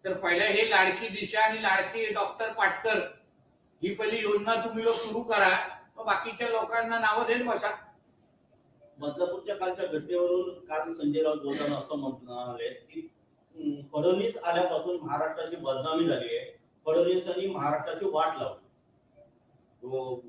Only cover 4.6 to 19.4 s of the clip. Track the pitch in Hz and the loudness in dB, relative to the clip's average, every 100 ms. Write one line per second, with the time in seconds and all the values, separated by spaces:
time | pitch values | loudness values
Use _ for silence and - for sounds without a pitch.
4.6 | 226 220 226 226 220 220 226 208 185 185 | 0 0 2 2 -2 -4 0 4 6 4
5.6 | - - - - 220 202 226 220 233 226 | -2 -10 -18 -8 -2 -2 -2 -4 0 0
6.6 | 226 233 226 226 214 220 233 247 240 - | 0 -2 0 0 2 2 2 2 0 0
7.6 | 196 - - _ _ _ _ _ _ _ | -2 -6 -14 _ _ _ _ _ _ _
8.6 | _ _ - - 147 180 175 180 208 196 | _ _ -20 -8 -8 -2 -2 -2 -6 -2
9.6 | 185 185 175 151 151 175 175 180 - - | -2 -2 -2 -4 0 2 4 2 0 -8
10.6 | - 156 165 165 147 147 156 151 139 143 | -6 -6 -4 -2 0 2 2 0 -2 -2
11.6 | 143 139 - 147 135 123 123 123 123 117 | -2 -2 -4 -4 -4 -8 -12 -8 -8 -6
12.6 | 131 127 - - - _ _ _ _ 160 | -6 -8 -14 -14 -14 _ _ _ _ -6
13.6 | 151 143 139 147 175 196 - - 170 170 | -4 -4 -4 2 4 4 0 -2 0 2
14.6 | 180 - 180 170 151 151 156 160 160 165 | 2 0 -2 -4 -4 -2 -2 -4 -8 -6
15.6 | 135 131 139 165 165 - - - - - | -4 -2 0 2 2 2 -2 -6 -6 -16
16.6 | _ _ 156 170 170 185 180 175 196 170 | _ _ 2 4 4 2 0 -4 -2 -2
17.6 | 147 151 165 156 135 151 156 156 127 113 | 0 0 -2 -4 0 2 0 0 -6 -8
18.6 | _ _ _ _ _ _ - _ | _ _ _ _ _ _ -20 _